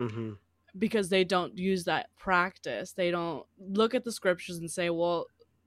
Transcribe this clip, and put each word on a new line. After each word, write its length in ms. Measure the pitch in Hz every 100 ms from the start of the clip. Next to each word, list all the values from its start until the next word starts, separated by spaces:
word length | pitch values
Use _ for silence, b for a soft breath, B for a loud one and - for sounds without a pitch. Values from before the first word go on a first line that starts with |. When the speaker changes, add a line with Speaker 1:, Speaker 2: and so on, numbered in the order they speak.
Speaker 1:
Mm-hmm. 320 | 120 113 110 101 _ _ _ 185
Speaker 2:
Because 300 | 214 220 180
they 160 | 190
don't 340 | 180 185 165 -
use 260 | 190 190
that 260 | 170 156 - _
practice. 760 | 196 180 185 - 151 110 180
They 180 | - 175
don't 340 | 175 170 139 - -
look 360 | 190 196 220
at 100 | 254
the 80 | 240
scriptures 460 | - 190 175 - 170
and 120 | 165
say, 180 | - 175
"Well, 380 | 170 175 170 - _ _ _